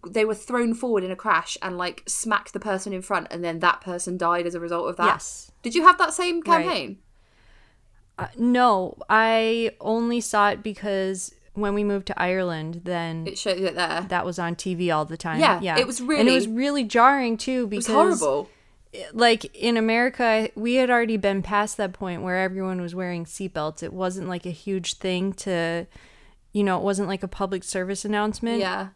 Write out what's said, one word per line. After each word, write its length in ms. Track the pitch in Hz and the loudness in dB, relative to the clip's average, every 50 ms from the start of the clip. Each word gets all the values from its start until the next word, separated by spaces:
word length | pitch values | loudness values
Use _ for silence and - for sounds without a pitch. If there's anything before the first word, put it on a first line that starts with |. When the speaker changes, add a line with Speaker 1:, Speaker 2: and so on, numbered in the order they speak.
| - | -14
Speaker 1:
they 160 | 175 - 226 214 | -4 0 0 0
were 120 | 220 214 | 0 0
thrown 380 | 214 - - 247 240 240 226 226 | -4 -6 -4 -2 0 0 0 0
forward 280 | 233 262 247 226 196 185 | -2 0 0 0 0 0
in 80 | 185 | -2
a 40 | 185 | -6
crash 400 | 180 - 220 180 160 - - - - | -4 0 2 2 2 2 -2 -10 -8
and, 160 | - 185 180 | -8 -8 -6
like, 260 | 175 180 175 - - - | -4 -6 -6 -6 -8 -8
smacked 460 | - - - - 226 214 202 - - - | -8 -6 -4 -2 -2 -2 -2 -2 -4 -10
the 60 | 202 | -8
person 340 | - 214 190 190 - 208 196 | -4 -4 -4 -4 -4 -6 -8
in 80 | 185 | -8
front, 260 | 190 - 202 175 - - | -4 -2 -2 -2 -2 -4
and 120 | - 170 175 | -8 -6 -6
then 160 | 170 165 165 | -4 -4 2
that 220 | 180 175 - - | 2 2 2 2
person 340 | - 185 175 180 - 180 180 | -2 -8 -8 -6 -6 -6 -4
died 280 | 180 175 170 175 175 170 | -2 2 2 2 2 0
as 80 | 175 175 | -2 -4
a 40 | 170 | -6
result 280 | 170 170 170 170 - | -6 -4 -4 -2 -2
of 80 | - 180 | -4 -2
that. 80 | - 175 | 2 2
Speaker 2:
Yes. 460 | 185 - - - - - - - - _ _ - | 2 2 2 -2 -12 -14 -14 -18 -20 _ _ -8
Speaker 1:
Did 120 | 240 233 | -2 2
you 60 | 339 320 | 6 8
have 140 | 370 359 | 8 8
that 160 | 359 359 311 320 | 8 4 0 0
same 280 | - 359 359 339 339 320 | -2 -2 -2 -2 -2 2
Speaker 2:
Right. 180 | - 339 320 - | 4 4 4 4
Speaker 1:
campaign? 340 | 370 320 190 139 - 196 - _ _ _ _ _ _ _ _ _ - - - _ _ _ _ _ _ _ _ _ _ - | 0 -2 -4 -4 -6 -10 -14 _ _ _ _ _ _ _ _ _ -20 -20 -20 _ _ _ _ _ _ _ _ _ _ -12
Speaker 2:
Uh, 100 | - - - - | -10 -10 -10 -4
no, 600 | 247 233 247 247 247 247 247 208 190 185 - - - - - | 0 2 4 6 6 6 6 4 4 0 -2 -6 -10 -2 2
I 640 | 208 220 220 226 226 226 226 226 226 233 226 220 - - | 4 4 6 6 4 4 2 2 0 0 0 -2 -4 -4
only 400 | - - 220 233 233 233 240 240 | -2 -2 0 0 0 0 0 -2
saw 280 | 226 - - 208 202 208 | -2 0 2 4 4 4
it 100 | 190 202 208 | 2 0 -6
because 720 | 220 196 - 208 214 196 190 190 190 190 185 - - - _ _ _ - | -8 -8 -6 -4 -2 -2 0 0 -2 -2 -6 -8 -12 -14 _ _ _ -6
when 200 | 202 208 202 202 | -4 -2 0 0
we 100 | 208 208 | 0 0
moved 240 | 202 202 196 196 | 0 0 -2 -4
to 140 | - - - | -6 -4 -2
Ireland, 600 | 175 180 185 190 185 175 165 156 156 160 165 170 175 | 0 0 0 0 0 -2 -2 -4 -6 -8 -8 -8 -6
then 400 | 180 180 170 170 165 165 165 160 | -4 -4 -4 -4 -4 -6 -6 -6
Speaker 1:
It 100 | - - | -8 -8
showed 200 | - - 208 185 180 | -6 -2 -2 -2 0
it 160 | 190 180 - | 0 -2 -2
there. 300 | 180 175 160 156 165 180 | -2 -2 -2 -2 -4 -4
Speaker 2:
that 180 | 185 185 175 170 | -2 -2 -2 -2
was 120 | 180 170 - | -2 -4 -4
on 160 | 175 170 170 | -2 -4 -4
T 180 | - - 185 180 | -4 -4 -4 -2
V 140 | 165 180 170 | -2 0 2
all 120 | 160 151 151 | 2 0 0
the 120 | 151 160 | -2 -6
time. 220 | - - 170 160 262 | -8 -6 -4 0 4
Speaker 1:
Yeah, 200 | 320 269 190 170 | 4 4 4 4
Speaker 2:
Yeah. 160 | - 180 160 233 | 0 0 2 2
Speaker 1:
it 60 | 254 | 2
was 120 | 247 240 - | 0 -2 -6
Speaker 2:
And 300 | 247 262 311 285 220 254 | -2 0 2 4 6 6
it 20 | 262 | 6
was 140 | 262 - | 4 2
Speaker 1:
really 80 | 220 220 | 0 -2
Speaker 2:
really 280 | 240 262 285 285 285 247 | 0 0 0 0 0 -2
jarring 500 | 202 - 233 233 269 285 277 254 233 226 | 2 4 6 8 8 6 6 2 0 -2
too, 300 | 214 - 262 262 254 247 202 | -2 -2 -2 -2 -2 -2 -2
Speaker 1:
It 40 | 208 | -2
was 100 | 220 233 | -4 -2
Speaker 2:
because 320 | 226 220 285 339 370 339 - | 2 6 6 6 6 4 2
Speaker 1:
horrible. 280 | 160 143 135 147 - - _ _ _ _ _ _ _ _ - 202 185 - - | 2 2 0 0 -2 -6 _ _ _ _ _ _ _ _ -16 -16 -16 -8 0
Speaker 2:
like, 400 | 220 240 233 240 - - - - | 4 4 4 4 4 0 -10 -10
in 200 | - - 233 233 | -2 0 2 2
America, 760 | 226 220 220 226 233 240 262 - - 247 226 220 220 220 - - | 2 2 2 2 2 2 0 0 0 2 2 4 2 0 -2 -4
we 200 | 208 220 240 247 | -4 -2 0 2
had 140 | 262 254 247 | 2 4 4
already 280 | 247 240 233 220 226 | 4 2 2 2 0
been 240 | 208 196 202 196 196 | 0 2 0 0 0
past 340 | 185 - 208 202 208 208 - | -2 0 0 0 0 0 -2
that 140 | - 208 185 185 | -4 -4 -4 -4
point 280 | - 196 185 175 165 | -6 -8 -6 -6 -6
where 160 | - 180 180 | -4 -2 0
everyone 420 | 185 190 185 185 190 190 190 185 180 | 0 0 0 -2 -4 -4 -4 -4 -4
was 120 | 175 170 175 | -6 -6 -6
wearing 300 | 185 185 180 175 170 170 | -6 -6 -6 -6 -6 -8
seatbelts. 580 | - - - 196 185 - 160 151 156 156 - 170 | -8 -10 -8 -8 -6 -4 -4 -4 -4 -6 -8 -10
It 80 | - - | -10 -6
wasn't, 340 | 185 185 185 185 190 190 185 | -4 -4 -4 -4 -4 -8 -6
like, 160 | 180 175 - | -8 -8 -8
a 60 | 175 | -10
huge 420 | 165 - - 202 196 190 175 - - | -12 -10 -6 -4 -4 -4 -4 -6 -8
thing 380 | - - 185 185 180 190 196 185 | -4 -4 -2 -2 0 -2 -2 -4
to, 540 | - - 202 185 170 165 165 165 170 175 - - - - - - _ - - _ _ _ _ - | -6 -4 -2 -2 0 0 -2 -2 -4 -6 -8 -14 -20 -20 -20 -20 _ -20 -20 _ _ _ _ -2
you 100 | 208 202 | 0 2
know, 140 | 196 185 | 2 2
it 60 | 175 - | 0 0
wasn't, 240 | 202 196 196 202 175 | 0 0 0 -2 -2
like, 140 | 196 190 - | -4 -4 -6
a 40 | |
public 360 | 180 - - 202 190 190 185 - | -8 -6 -4 -4 -2 -2 -4 -6
service 400 | - - 190 180 185 196 196 - | -4 -4 -4 -4 -4 -6 -6 -4
announcement. 540 | 208 214 208 208 214 214 - 233 233 208 208 | -2 0 0 0 0 -2 -4 -2 -2 0 0
Speaker 1:
Yeah. 300 | 196 185 185 196 190 190 - | -2 -2 -2 -4 -6 -10 -12